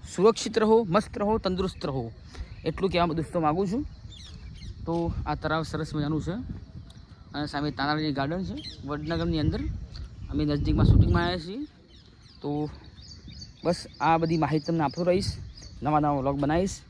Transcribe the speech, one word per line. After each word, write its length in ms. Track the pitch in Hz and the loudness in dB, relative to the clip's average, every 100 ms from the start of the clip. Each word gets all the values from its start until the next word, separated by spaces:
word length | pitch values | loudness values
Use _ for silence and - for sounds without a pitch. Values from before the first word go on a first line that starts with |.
| - - | -10 4
સુરક્ષિત 440 | 196 226 233 220 | 4 4 0 2
રહો, 240 | 214 220 220 | 6 6 6
મસ્ત 280 | 185 214 - | 2 2 -2
રહો, 200 | 208 226 | 0 0
તંદુરસ્ત 480 | 196 185 185 - 170 | 0 0 -2 -2 -4
રહો, 260 | 135 117 - - - - - - | -4 -4 -10 -18 -12 -12 -6 -4
એટલું 240 | 160 190 | 0 0
કહેવા 160 | 170 170 | 2 2
દોસ્તો 340 | 160 156 180 | 2 -2 0
માગું 280 | 156 160 196 | 2 2 0
છું. 180 | 226 302 - - - - - - - - - - | 0 -4 -10 -16 -16 -16 -16 -14 -14 -12 -10 -4
તો 280 | 165 170 - - | -2 0 -2 -4
આ 100 | 147 | -4
તળાવ 280 | 156 160 | -2 -2
સરસ 320 | 156 151 156 156 | -2 -4 -4 -2
મજાનું 260 | 147 156 | -2 -2
છે 100 | 139 196 262 - - - - - - - - | -2 -6 -6 -10 -12 -16 -16 -20 -20 -20 -12
અને 140 | 143 147 | -6 -4
સામે 240 | 147 147 | -2 -4
તાનારીરી 420 | 135 139 151 156 | -2 -2 0 0
ગાર્ડન 300 | 139 139 175 | -2 -2 -2
છે. 440 | 175 247 - - 135 | -4 -8 -10 -12 -8
વડનગરની 520 | 147 151 170 170 160 | -6 -2 -2 0 2
અંદર 200 | 147 - - - - - - - - | 2 0 -4 -6 -10 -12 -14 -14 -6
અમે 160 | 139 151 | -2 0
નજદીકમાં 400 | 147 147 151 156 | 0 2 6 8
શૂટિંગમાં 400 | - - 170 175 | 10 8 6 2
આવ્યા 120 | 180 | -2
છીએ. 200 | 160 220 302 - - - - - - - | -6 -10 -10 -14 -20 -20 -20 -20 -20 -12
તો 280 | 143 147 151 - - - - - - - - - | -6 -4 -4 -8 -18 -20 -20 -18 -16 -16 -16 -4
બસ 220 | 156 175 - - | -2 -2 -4 -2
આ 160 | 151 165 | 2 4
બધી 200 | 165 165 | 4 2
માહિતી 280 | 143 156 147 | 2 0 0
તમને 180 | 165 | 0
આપતો 200 | 147 - | 0 0
રહીશ, 340 | 139 185 202 - - - - - | 2 2 2 -6 -12 -14 -16 -6
નવા 160 | 139 151 | 2 4
નવા 200 | 147 143 | 4 2
વ્લોગ 200 | 131 139 | 2 0
બનાવીશ. 420 | 143 160 190 - | 2 2 2 -2